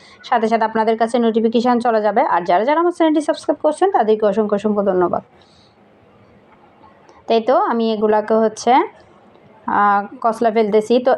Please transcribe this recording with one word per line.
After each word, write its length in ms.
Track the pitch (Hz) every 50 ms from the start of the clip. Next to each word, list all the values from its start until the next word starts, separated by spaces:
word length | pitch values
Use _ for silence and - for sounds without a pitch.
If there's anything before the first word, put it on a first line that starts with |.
| - - - - -
সাথে 240 | - 254 226 226 220
সাথে 160 | 226 220 220
আপনাদের 320 | 220 220 220 220 220 226
কাছে 220 | 220 233 226 - 247
নোটিফিকেশন 600 | 233 226 214 226 220 226 233 240 233 254 247 233
চলে 240 | 240 247 220 214
যাবে। 200 | 208 214 202 233
আর 220 | 302 - - 175 175
যারা 200 | 185 175 190 220
যারা 160 | 269 302 330
আমার 120 | 339 349
চ্যানেলটি 280 | 339 - 330 320 302 311
সাবস্ক্রাইব 420 | 294 - - - - - 302 -
করছেন, 280 | - 302 302 - 359 392
তাদেরকে 360 | 392 330 226 208 220 214 214
অসংখ্য 280 | 208 190 220 214 208 208
অসংখ্য 280 | 202 220 214 208 208
ধন্যবাদ। 400 | 196 208 185 180 175 170 - - - _ _ - - _ _ _ _ _ _ _ _ _ _ _ _ _ _ _ _ _ _ _ _ _ - _ - _ _ _ - - - _ _ - - - _
তাই 140 | - 226 220
তো 160 | 220 240 262
আমি 360 | 349 427 - 240 233 226 226
এগুলাকে 420 | 220 208 214 214 220 214 214 214 220
হচ্ছে, 380 | 220 220 214 220 - - 240 247 302 392 440 - - - - - - _ - _ - - - - - -
আহ, 500 | - 202 196 202 208 202 202 202 226 294 254
কচলা 300 | - 233 220 - 233 226
ফেলতেছি। 480 | 208 233 220 202 202 214 214 - 233 254
তো 180 | 247 262 -